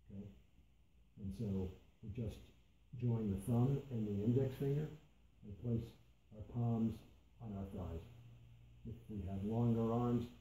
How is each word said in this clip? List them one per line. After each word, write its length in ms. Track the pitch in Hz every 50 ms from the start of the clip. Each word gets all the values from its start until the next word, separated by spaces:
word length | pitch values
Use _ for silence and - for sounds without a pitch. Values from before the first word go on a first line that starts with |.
| - -
Okay? 140 | 101 98 98 98 - - - _ _ - - - _ _ - _ _ - - _ - -
And 120 | 101 95 95
so 320 | - 113 101 98 95 90 87 - - - - - - -
we 60 | 110
just 260 | 95 123 113 104 - - - - - - - _ _ _ - - - 120
join 280 | 123 120 113 113 110 101
the 100 | 95 95 -
thumb 360 | 120 120 117 123 139 143 135 - -
and 160 | 127 113 107
the 160 | 101 101 101 104
index 300 | 120 123 139 131 - - -
finger 280 | 143 139 143 147 156 - - - - - - - - - - - -
and 80 | 107 98 - -
place 220 | 120 117 107 - - - - - - - _ _ - 113
our 80 | 107 98 - -
palms 420 | 120 117 117 117 113 113 110 95 - - - - - - - - -
on 100 | 117 110 101
our 100 | 98 98 92 -
thighs. 280 | 98 90 85 85 82 - - - - - - - - - - - - - - - - -
If 80 | 113 95 - - -
we 80 | 110 101 87 92
have 140 | 98 95 98
longer 480 | 104 113 117 120 117 117 113 113 113
arms, 340 | 117 120 120 120 120 117 120 - - -